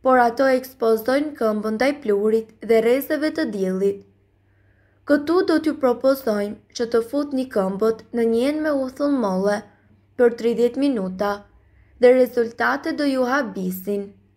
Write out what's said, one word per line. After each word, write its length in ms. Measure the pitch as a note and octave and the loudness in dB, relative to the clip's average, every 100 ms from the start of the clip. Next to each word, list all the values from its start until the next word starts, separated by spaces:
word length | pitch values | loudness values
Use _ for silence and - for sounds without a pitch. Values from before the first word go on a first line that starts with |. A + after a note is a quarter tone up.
por 160 | C4 B3+ | 4 4
ato 300 | A#3+ A#3 C4+ | 4 2 2
ekspozojnë 840 | B3+ B3+ - A3+ A3 A3 C4+ D4+ D4 | 2 -2 -2 0 2 2 0 -2 -2
këmbën 380 | A3 G#3+ G#3+ A3 | -2 -2 -4 0
ndaj 160 | C4 C#4+ | -2 -2
pluhurit 460 | A3 G3+ G#3+ A3 A3 _ G#3 | -2 0 2 0 -2 _ 2
dhe 120 | A3+ | 2
rrezeve 480 | A3+ C4 C4+ D4+ D#4 | 4 2 0 -2 -2
të 140 | D#4+ C#4 | -2 -4
diellit. 480 | G#3 F#3+ F#3+ G3 G3 - _ _ _ _ _ _ _ _ _ - | -2 -2 0 -2 -2 -14 _ _ _ _ _ _ _ _ _ 0
Këtu 300 | D4 C#4+ F4+ F#4+ | 2 4 0 2
do 140 | D#4 | 0
t'ju 140 | D#4+ - | 0 0
propozojmë 920 | C4 A#3+ C4+ C4+ A#3 G#3 G3+ - _ | -2 2 0 0 -2 -2 -4 -8 _
që 140 | - A#3 | -8 -2
të 120 | A#3 A3+ | -2 0
futni 380 | C#4+ D4 C4 C4 | -4 -4 -4 -2
këmbët 560 | A3 F#3+ G3 A3 A3+ - | -2 -2 0 -2 -2 -6
në 140 | A#3 A3+ | -2 0
një 100 | A3+ C4 | 2 0
enë 160 | D4+ | -2
me 80 | D#4 C#4+ | -2 -2
uthull 320 | C4 C4 C#4+ | -4 -4 -2
molle 460 | C#4 G#3 F#3 G3+ G#3 - _ _ _ _ - | 0 0 0 0 -2 -8 _ _ _ _ 2
për 160 | A#3+ A#3 | 2 2
tridhjetë 420 | A3+ A#3 A#3+ B3+ | -2 0 0 2
minuta 480 | C#4+ A#3+ F#3 F#3 G3+ G3+ - _ _ _ _ _ | -2 -2 -6 -4 -4 -4 -12 _ _ _ _ _
dhe 100 | B3 B3+ | 6 6
rezultatet 800 | B3+ A#3+ A3+ - A#3+ C#4 E4 D4 | 4 0 -4 -2 -2 -2 -6 -2
do 80 | C#4+ | -2
ju 240 | C4 B3 | 0 0
habisin. 800 | C#4 A3+ F#3+ F#3 F#3 - G3+ G3+ - _ | 0 -2 -6 -6 -6 -6 -6 -8 -18 _